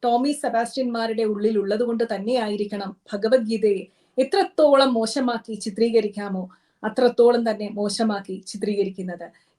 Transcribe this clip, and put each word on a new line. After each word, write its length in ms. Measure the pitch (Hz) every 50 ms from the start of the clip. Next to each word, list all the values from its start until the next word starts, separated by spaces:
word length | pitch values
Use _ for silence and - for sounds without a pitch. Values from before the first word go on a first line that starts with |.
| -
ടോമി 280 | 240 233 240 262 285 294
സെബാസ്റ്റ്യന്മാരുടെ 880 | - - 233 233 226 233 233 - 269 262 240 233 226 226 226 220 220 226
ഉള്ളിൽ 360 | 214 208 202 208 220 220 208
ഉള്ളത് 240 | 196 196 208 220 247
കൊണ്ട് 220 | 233 233 220 226 226 214
തന്നെയായിരിക്കണം 840 | 190 196 220 254 247 220 208 208 208 208 202 214 202 196 196 190 - _ - 214
ഭഗവത്ഗീതയെ 760 | 202 208 226 254 262 226 214 226 208 214 208 196 190 185 - _ _ _ _ _ 254
എത്രത്തോളം 760 | 262 262 - 403 359 - - - 302 294 277 269 269 262 240
മോശമാക്കി 600 | 226 220 220 - 285 254 240 233 220 - - 220
ചിത്രീകരിക്കാമോ 960 | - - 220 190 214 226 233 226 226 208 202 196 202 202 202 190 185 185 185 - _ _ _ _ _ -
അത്രത്തോളം 640 | 214 208 - 247 233 240 - 233 240 240 240 233 226
തന്നെ 180 | 214 208 208 202
മോശമാക്കി 760 | 202 202 208 202 202 - 226 220 208 196 196 - 190 190 -
ചിത്രീകരിക്കുന്നത്. 840 | - - 190 214 208 208 202 196 190 190 - 185 185 175 175 170 - - _ _ _ _